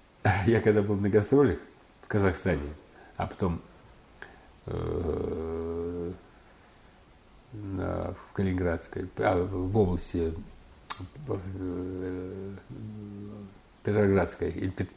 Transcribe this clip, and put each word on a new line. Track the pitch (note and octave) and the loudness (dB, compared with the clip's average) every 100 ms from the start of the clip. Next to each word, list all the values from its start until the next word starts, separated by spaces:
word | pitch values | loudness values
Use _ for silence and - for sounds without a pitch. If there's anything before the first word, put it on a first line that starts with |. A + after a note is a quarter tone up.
| - _ | -20 _
<laughs> | - G2 G2 | 0 2 4
я | A2 | 4
когда | A2 G#2+ | 6 4
был | G2+ G2 | 4 2
на | G2+ | 4
гастролях | G#2 G#2 C#3 C3 E2+ - - - - | 4 6 6 6 4 -6 -20 -20 -20
в | - | -2
Казахстане, | G#2+ F#2+ F2 F#2+ D2+ C#2+ D#2 - - - - | 4 4 2 0 0 -2 -10 -18 -20 -18 -8
а | F#2+ | -6
потом, | - F#2+ E2 - - - - - - - - - - - | -2 -2 -2 -6 -20 -20 -20 -20 -20 -20 -20 -20 -16 -8
э, | E2+ E2 E2 E2 - - E2+ E2 E2 E2 E2+ E2+ F2 F2 F#2 - - - - - - - - - - - - - | -6 -4 -2 -2 -2 -2 -4 -4 -6 -4 -4 -4 -4 -6 -8 -16 -20 -20 -20 -20 -20 -20 -20 -20 -20 -20 -20 -16
на, | A2 G2 F#2 F2+ F2+ F#2 | -12 -6 -4 -2 -2 -4
в | F#2 - | -8 -10
Калининградской, | - F#2+ F2+ F2+ E2 - - F#2 - | -2 0 2 2 0 -4 -10 -8 0
а, | A2 F2+ | 2 2
в | F#2 F#2+ F#2 A2 | 0 -2 0 4
области, | F#2 F2 - F2 E2 D#2 - - - - - - F#2 - C#3 | 4 2 -2 -2 0 -2 -12 -18 -20 -16 -6 -6 -6 -12 -6
э, | G2+ F#2 F#2+ F#2 F2+ F#2 F#2 F#2 F#2 F#2 F#2+ G2 G2 - A#2+ G#2+ G#2+ G#2 G2+ G#2 G#2+ G2 - - - | -6 -4 -6 -6 -4 -6 -6 -6 -6 -8 -8 -10 -12 -14 -14 -12 -12 -12 -12 -14 -14 -16 -20 -20 -8
Петроградской, | - G#2 G2+ G2 E2+ - E2+ | 0 4 6 6 4 -2 -6
или | F2 F#2+ | -2 -4
Пет-, | - F#2+ | -4 -8